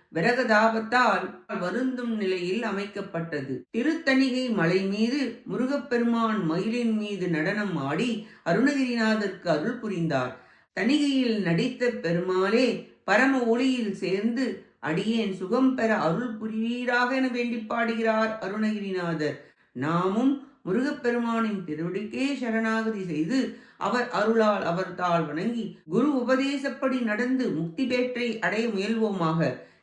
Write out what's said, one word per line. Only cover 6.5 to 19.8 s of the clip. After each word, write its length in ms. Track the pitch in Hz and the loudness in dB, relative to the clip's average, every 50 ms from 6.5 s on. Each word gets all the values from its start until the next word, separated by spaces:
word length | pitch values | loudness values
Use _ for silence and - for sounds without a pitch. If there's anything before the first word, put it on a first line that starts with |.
| 160 180 202 226 233 240 240 226 220 | 0 0 0 0 0 0 0 2 0
மீது 320 | 214 208 208 202 180 180 175 | 0 -2 -2 -4 -2 -2 0
நடனம் 540 | 165 151 160 190 208 214 208 196 165 147 | 0 0 0 0 0 -2 -2 -2 -2 -2
ஆடி 440 | 135 139 151 170 240 247 220 - - - - - - | -2 -2 -2 0 0 -2 -2 -4 -6 -12 -16 -8 -2
அருணகிரிநாதருக்கு 1040 | 160 175 214 262 294 285 269 262 247 240 233 220 220 214 214 202 190 180 - - 175 | 0 2 4 4 4 2 2 0 0 0 0 2 2 2 2 0 -4 -4 -4 -2 0
அருள் 300 | 156 147 156 233 262 - | 0 0 0 -2 -4 -4
புரிந்தார். 560 | - 202 185 170 170 151 139 131 127 123 - - - - - _ _ _ - | -6 -4 -2 -2 -2 0 0 0 -2 -4 -6 -12 -20 -20 -20 _ _ _ -4
தணிகையில் 680 | 185 196 240 294 294 285 285 269 262 247 233 220 208 | 0 2 2 4 4 2 2 2 2 2 2 2 0
நடித்த 480 | 180 170 170 165 233 269 - - 247 233 - - | 2 2 2 2 2 0 -2 0 0 0 0 0
பெருமாளே, 840 | - 165 170 175 185 185 185 185 190 202 220 247 262 226 180 160 - - - _ - | -2 0 0 0 0 0 2 2 2 4 4 4 4 2 0 -2 -8 -14 -18 _ -2
பரம 400 | - 196 220 262 269 269 254 240 | 2 4 4 4 4 4 2 2
ஒளியில் 500 | 226 226 240 269 262 254 247 220 196 180 | 2 2 2 2 2 2 0 -2 -4 -4
சேர்ந்து 680 | - 185 170 190 202 220 233 233 269 262 214 185 - - - _ - | -4 -2 -2 0 0 0 0 0 0 -2 -2 -4 -6 -10 -20 _ -8
அடியேன் 560 | - 147 165 190 202 220 233 226 208 190 185 | -4 -2 -2 0 0 0 0 0 0 -2 -4
சுகம் 380 | 175 185 185 226 262 262 262 - | -4 -4 0 2 4 4 4 2
பெற 260 | - 226 220 214 180 | 2 2 2 2 2
அருள் 340 | 151 160 170 226 247 233 220 | 2 0 0 0 -2 -4 -6
புரிவீராக 840 | - 220 220 220 220 226 233 240 247 247 247 240 247 247 247 269 | -6 -8 -6 -4 -2 -2 -2 -2 -2 -2 0 2 2 2 2 2
என 120 | 262 262 254 | 2 0 0
வேண்டி 340 | 233 240 240 240 233 226 | 0 -2 -2 -2 -2 -4
பாடுகிறார் 760 | 214 - 233 233 226 226 226 220 226 220 220 220 220 220 214 - | -4 -4 -2 -2 0 0 0 0 2 2 2 2 2 0 -2 -4
அருணகிரிநாதர். 1000 | 185 190 202 214 214 214 214 202 196 196 190 180 175 170 165 151 151 143 139 - - - _ _ _ _ - | -6 -6 -2 0 0 0 0 -2 -4 -4 -2 -2 -2 -2 -2 0 -2 -2 -4 -6 -12 -20 _ _ _ _ -8
நாமும் 720 | 123 | -4